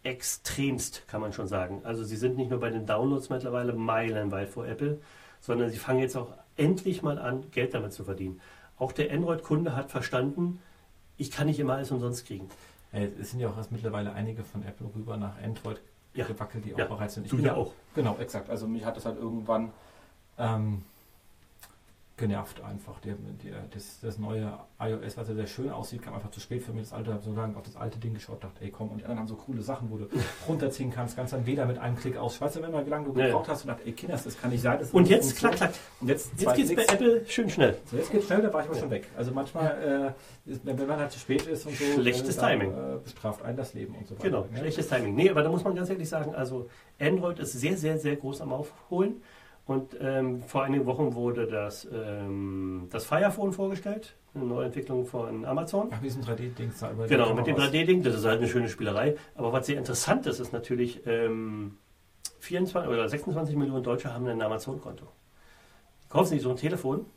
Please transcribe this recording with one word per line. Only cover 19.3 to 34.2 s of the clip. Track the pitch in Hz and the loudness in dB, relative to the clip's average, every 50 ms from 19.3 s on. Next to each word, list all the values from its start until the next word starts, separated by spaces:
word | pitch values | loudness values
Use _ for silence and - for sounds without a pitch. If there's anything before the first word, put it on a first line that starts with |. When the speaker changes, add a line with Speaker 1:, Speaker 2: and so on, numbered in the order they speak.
| 117 113 107 117 110 110 113 110 - - - - - - - - - - - _ _ | -4 -4 0 2 2 2 2 -2 -6 -16 -20 -20 -20 -20 -20 -20 -20 -20 -20 _ _
Speaker 2:
Ähm, | - 120 113 113 107 107 107 104 98 87 - - - - _ _ - _ - - _ - _ _ - - - - _ _ - - _ - _ - | -2 0 0 2 2 2 0 0 -2 -6 -12 -20 -20 -20 _ _ -20 _ -20 -20 _ -20 _ _ -20 -20 -20 -20 _ _ -20 -20 _ -20 _ -8
genervt | - 117 104 98 95 95 - - - - | -2 0 0 0 0 -4 -8 -12 -14 -12
einfach. | 104 101 101 - 104 101 - | -12 -12 -12 -12 -14 -16 -12
Der, | - 101 101 104 104 101 101 101 101 | -8 -8 -8 -8 -10 -12 -12 -12 -12
der, | 101 101 101 98 101 - | -12 -12 -12 -12 -12 -12
das, | 101 101 - - - | -12 -14 -14 -16 -8
das | - 113 98 | -8 -6 -6
neue | 104 107 107 110 110 107 104 101 - - - - - | -4 -6 -4 -2 -2 -2 -4 -6 -10 -16 -20 -10 -6
I | 117 110 110 | -4 -2 -2
O | 110 | -4
S, | - 107 - | -6 -10 -8
was | 117 110 | -8 -6
ja | 110 110 | -4 -4
sehr | 107 104 | -4 -4
schön | - - - 131 143 | -6 -6 -4 -4 -4
aussieht, | - - 113 - 123 117 | -4 -6 -8 -8 -10 -10
kam | - - 104 | -10 -10 -10
einfach | - - 107 | -10 -10 -10
zu | - 110 | -12 -12
spät | - - 120 123 123 | -10 -6 -6 -6 -6
für | 117 | -6
mich. | 110 110 107 | -6 -6 -8
Das | - - | -8 -8
alte, | 113 110 113 | -6 -4 -4
sozusagen | 107 101 101 107 104 110 110 110 104 | -4 -4 -4 -4 -4 -2 -2 -4 -6
auf | 101 - | -8 -12
das | - - | -14 -10
alte | - 107 113 - 113 | -8 -8 -6 -6 -4
Ding | 113 113 110 | -6 -4 -6
geschaut, | 104 - - 113 - | -6 -8 -12 -12 -10
dachte, | - 98 - - 107 | -10 -12 -12 -10 -10
"Ey, | 101 | -10
komm", | - - 110 | -8 -6 -8
und | 104 104 107 | -6 -6 -8
die | - | -6
anderen | - 120 110 | -4 -4 -4
haben | 110 | -4
so | 110 110 | -6 -8
coole | - - - 127 113 | -10 -8 -6 -6 -4
Sachen, | 104 - - - 120 110 | -4 -4 -4 -4 -4 -6
wo | 107 | -6
du | 107 104 - | -6 -6 -4
Speaker 1:
<laughs> | - - - - - - - | -2 -2 -2 -2 -4 -8 -4
Speaker 2:
runterziehen | - 160 143 143 131 - - 131 127 | -2 0 0 0 -2 0 -2 -4 -4
kannst, | 120 123 120 117 - | -2 -2 -4 -4 -4
ganz | - 127 120 135 | -4 -4 -2 -2
am | 123 120 | -2 0
WLAN | 120 139 143 127 | 0 2 2 2
mit | 120 - | 0 0
einem | - - 120 120 | 0 -2 -2 -2
Klick | - - 131 127 | -2 -2 -4 -2
aus. | - 120 117 - | 0 -2 -2 -2
Ich | - | 0
weiß | - - - | -2 -2 -2
ja, | 160 | -2
wenn | 160 165 | -4 -2
man, | 165 147 139 | -2 -2 0
wie | 143 | 0
lange | 151 151 147 139 | -2 -2 0 0
du | 131 123 | 2 4
Speaker 1:
Ja. | 131 | 4
Speaker 2:
gebraucht | 123 120 - - - | 6 6 4 2 2
hast | 151 143 - | -2 -2 -2
und | |
dachte, | 131 120 - - | -6 -6 -6 -6
"Ey, | 120 | -8
Kinders, | 117 - - - 117 117 | -8 -6 -4 -4 -4 -4